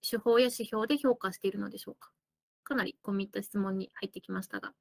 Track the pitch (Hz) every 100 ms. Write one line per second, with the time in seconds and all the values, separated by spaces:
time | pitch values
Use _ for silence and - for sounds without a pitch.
0 | - 226 233 233 247 247 214 220 226 294
1 | 262 247 190 - 196 202 202 - - -
2 | - _ _ _ _ _ - 262 190 -
3 | - 196 196 202 - 208 190 190 190 -
4 | 196 190 - 185 - - - -